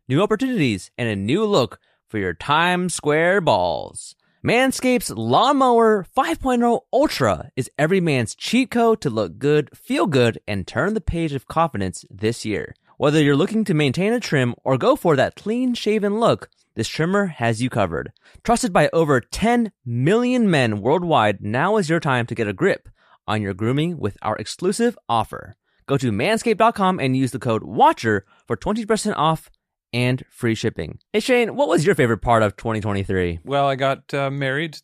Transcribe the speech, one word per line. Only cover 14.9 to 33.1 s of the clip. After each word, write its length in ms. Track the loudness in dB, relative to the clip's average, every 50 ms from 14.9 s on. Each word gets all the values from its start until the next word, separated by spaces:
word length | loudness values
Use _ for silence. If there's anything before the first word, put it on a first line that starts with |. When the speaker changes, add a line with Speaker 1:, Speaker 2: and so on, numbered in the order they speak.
| 2
Speaker 1:
for 180 | 2 2 2 2
that 200 | 2 2 0 -2
clean-shaven 840 | -6 -6 -4 -4 -2 -2 -2 -4 -2 -2 0 0 0 0 -2 0 0
look, 300 | 2 2 0 0 -4 -12 _ _ _ _ _
this 120 | -6 -6 -6
trimmer 380 | -4 -4 -2 0 0 0 0
has 340 | -2 -4 -2 -2 -2 0 0
you 80 | -2 -2
covered. 420 | 0 0 -2 0 -2 -6 -8 -8 -14 _ _ -20 -20 -6 -2
Trusted 280 | 0 0 0 0 0
by 180 | 2 2 2 4 2
over 260 | 2 2 2 2 0
ten 540 | 0 _ -4 -2 0 2 2 2 0 -2 -6 _ _
million 640 | -6 -4 0 2 2 2 2 2 2 2 2 2 4
men 300 | 4 4 2 2 0 -2
worldwide, 600 | 0 0 0 0 0 2 2 4 4 2 0 -2
now 340 | -4 -4 -2 0 0 0 0
is 140 | 0 0 0
your 100 | -2 -2
time 260 | 0 0 0 0 -2
to 80 | -2 -4
get 120 | -4 -4
a 60 | -4 -2
grip 340 | 0 0 0 0 -2 -6 -14 -20 _ _ _ _ _ _
on 140 | -4 -2 -2
your 120 | -2 -4 -4
grooming 440 | -2 -2 -2 0 0 -2 -2 -4
with 200 | -4 -6 -6 -6 -6
our 140 | -6 -6 -6
exclusive 600 | -4 -6 -10 -8 -4 -2 -2 0 0 0 0 -2 -4 _ -2
offer. 460 | -2 -2 -2 -4 -8 -14 -14 -16 -20 _ _ _ _ _ _
Go 120 | -2 -2
to 140 | 0 0 -2
manscaped 460 | -2 0 0 0 0 0 0 0 2
dot 180 | 4 2 2 2
com 220 | 2 0 0 0 0
and 160 | 0 0 0
use 140 | 0 0 -2
the 80 | -2 -4
code 240 | -2 -2 -2 -2 -4
watcher 640 | -4 2 4 4 4 4 2 0 0 0 0 -2 _ _ _ _
for 80 | -8 -8
twenty 300 | -6 -4 -4 -4 -4 -2
percent 320 | -2 -2 -2 -2 -2 -2
off 320 | 0 0 0 0 -2 -6 -14 _ _ _ _ _ _ _ _ -4
and 300 | -2 0 0 0 -2 -6 -12
free 260 | _ -4 -2 -2 -2
shipping. 440 | 0 -2 -4 -4 -4 -8 -10 -12 -16 _ _ -4
Hey, 60 | -2
Shane, 360 | 0 2 2 2 2 0 0
what 120 | -2 0
was 180 | 2 2 2 2
your 100 | 2 2
favorite 240 | 4 2 2 2 0
part 220 | 0 2 4 4 4
of 120 | 2 0
twenty 240 | -4 -6 -4 -4 -4
twenty-three? 580 | -4 -2 -2 -4 -2 -2